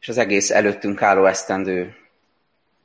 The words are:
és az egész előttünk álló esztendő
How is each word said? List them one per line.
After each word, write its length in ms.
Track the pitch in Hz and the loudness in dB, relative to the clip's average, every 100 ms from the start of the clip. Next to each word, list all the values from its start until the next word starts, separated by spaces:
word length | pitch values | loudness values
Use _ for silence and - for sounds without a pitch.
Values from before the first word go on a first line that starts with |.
és 80 | - | -6
az 100 | 120 | -2
egész 320 | 107 101 - | 0 0 0
előttünk 520 | - 104 101 104 101 | 2 2 0 -6 -2
álló 220 | 104 98 | 2 4
esztendő 720 | 95 95 - 95 95 92 90 - _ _ _ _ _ _ _ _ | 4 2 -4 -4 -4 -4 -6 -12 _ _ _ _ _ _ _ _